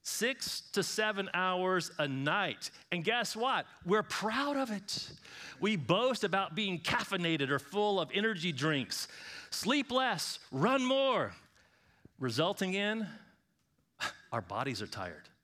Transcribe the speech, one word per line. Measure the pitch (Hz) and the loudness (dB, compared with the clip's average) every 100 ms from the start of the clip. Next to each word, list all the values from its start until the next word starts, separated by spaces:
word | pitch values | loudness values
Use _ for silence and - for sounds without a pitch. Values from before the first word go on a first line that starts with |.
| - | -6
Six | - 233 262 - - - | -2 -2 -2 -6 -8 -4
to | - | -2
seven | - - 214 202 196 | 0 0 0 0 -2
hours | 180 185 185 185 185 165 - | 0 2 2 2 2 0 -4
a | 147 | -2
night. | 135 139 190 180 110 - - - | 0 0 2 0 -4 -10 -14 -4
And | 175 | -2
guess | 165 233 220 | 2 0 0
what? | 214 247 220 - - 170 | 0 2 0 -2 -10 2
We're | 208 | 2
proud | - - 202 233 285 285 | 2 -2 0 0 0 0
of | 254 | 0
it. | 202 - - - - - - - - | -4 -6 -8 -8 -14 -18 -16 -16 -2
We | 202 208 | 2 2
boast | 123 180 254 240 | 4 4 4 2
about | 202 190 190 | 0 0 0
being | 160 202 175 | -2 -2 -2
caffeinated | - 247 208 196 170 160 135 | 0 -2 0 0 2 2 2
or | 139 | 0
full | - 196 208 196 | 0 0 2 2
of | 156 | 0
energy | 185 220 190 175 | 0 0 0 -2
drinks. | 135 151 147 123 - - - - - - | 0 0 0 -2 -6 -8 -12 -14 -14 -10
Sleep | - 190 285 240 | -4 2 2 2
less, | 254 262 180 - - - | 0 2 0 -4 -8 -8
run | 131 196 269 | 2 4 4
more. | 254 269 269 220 113 87 - _ _ _ _ _ - - | 4 2 4 2 0 -6 -20 _ _ _ _ _ -20 -4
Resulting | 127 113 170 202 190 | -2 2 2 2 -2
in, | 190 208 220 196 - - _ _ _ _ _ _ _ - - - | 0 0 0 -4 -8 -20 _ _ _ _ _ _ _ -8 -8 -6
our | 120 | -6
bodies | 85 101 135 110 | -4 -2 -2 -4
are | 104 | -6
tired. | 98 92 76 - _ | -6 -8 -10 -20 _